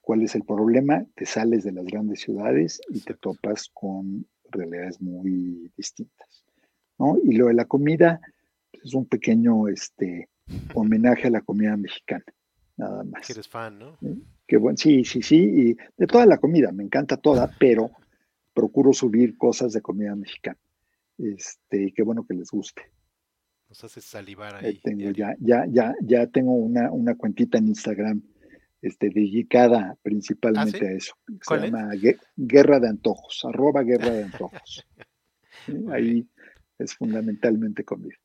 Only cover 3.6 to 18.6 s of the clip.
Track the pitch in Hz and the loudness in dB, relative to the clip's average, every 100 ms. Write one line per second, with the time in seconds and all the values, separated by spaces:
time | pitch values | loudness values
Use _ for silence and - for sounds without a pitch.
3.6 | - - 98 95 139 107 - _ _ - | -10 -12 -10 -8 -8 -10 -12 _ _ -10
4.6 | 85 87 90 87 92 90 95 92 90 87 | -10 -10 -12 -10 -12 -8 -4 -4 -6 -10
5.6 | 85 - - - - _ - _ _ _ | -16 -14 -16 -14 -16 _ -20 _ _ _
6.6 | _ _ _ _ 135 175 349 113 123 117 | _ _ _ _ 0 2 4 4 4 4
7.6 | 117 139 147 160 170 165 - _ _ _ | 2 0 0 4 4 2 -8 _ _ _
8.6 | _ - 131 131 123 117 120 113 120 110 | _ -20 -8 -6 -2 -4 2 4 4 2
9.6 | 104 92 - _ 95 87 85 _ - 87 | 0 -4 -10 _ -8 -8 -14 _ -14 -12
10.6 | - - 107 110 120 120 127 110 - 104 | -8 -2 2 4 4 2 2 -2 -2 -2
11.6 | 107 104 98 - - 87 - _ _ _ | 0 -2 -6 -12 -10 -12 -12 _ _ _
12.6 | _ - 101 101 104 95 - 113 - 117 | _ -12 -10 -10 -12 -14 -16 -16 -14 -14
13.6 | 113 104 123 160 147 190 - _ - - | -14 -16 -20 -14 -12 -12 -16 _ 2 2
14.6 | 110 - 156 139 120 127 - 156 196 202 | 2 0 4 4 2 -4 4 6 6 4
15.6 | 117 117 - - 180 240 233 156 - 165 | 2 0 -8 -4 4 8 8 6 4 2
16.6 | 117 95 101 - - - 151 131 123 - | 2 -2 -4 -4 -2 0 4 4 2 4
17.6 | 135 113 113 _ _ _ _ _ _ - | 4 6 2 _ _ _ _ _ _ -2